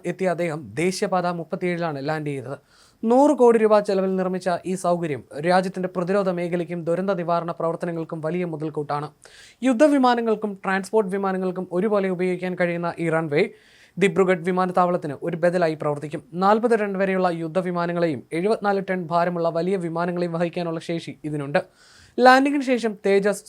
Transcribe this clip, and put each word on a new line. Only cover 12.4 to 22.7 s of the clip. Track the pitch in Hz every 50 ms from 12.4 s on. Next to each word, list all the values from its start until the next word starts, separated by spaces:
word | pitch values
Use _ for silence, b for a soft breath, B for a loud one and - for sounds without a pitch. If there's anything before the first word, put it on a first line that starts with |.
| 180 185 180 175
കഴിയുന്ന | 180 175 170 170 175 170 - -
ഈ | 170 165
റൺവേ | 156 165 165 156 143 156 208 226 - b b b b b b b b 175
ദിബ്രുഗഡ് | 196 196 160 185 190 180 185 165 160 185
വിമാനത്താവളത്തിന് | 180 180 185 180 180 190 180 175 180 170 165 151 135 - -
ഒരു | 170 170
ബദലായി | 160 165 175 175 185 175 160 156
പ്രവർത്തിക്കും. | 147 151 151 147 143 151 147 160 151 - _ 160
നാൽപത് | 175 190 196 214 226 220 240 233 208
ടൺ | 214 202 196 185
വരെയുള്ള | 196 190 190 185 180 180
യുദ്ധവിമാനങ്ങളെയും | 170 165 165 160 156 190 175 180 180 175 175 170 175 175 170 165 147 120 - - 156
എഴുപത്തിനാല് | 165 180 208 226 - 202 208 196 196 185 196
ടൺ | 185 185 175
ഭാരമുള്ള | 151 175 170 175 180 175 170 165 165
വലിയ | 156 165 170 180 202
വിമാനങ്ങളെയും | 190 170 170 165 165 175 180 175 175 175 170 165
വഹിക്കാനുള്ള | 165 175 170 165 185 170 165 165 165
ശേഷി | - - 170 165 - - - - -
ഇതിനുണ്ട്. | 151 147 147 139 139 147 139 - - b b b b b b b b b b
ലാൻഡിങ്ങിന് | 240 254 254 269 269 285 277 294 262
ശേഷം | 262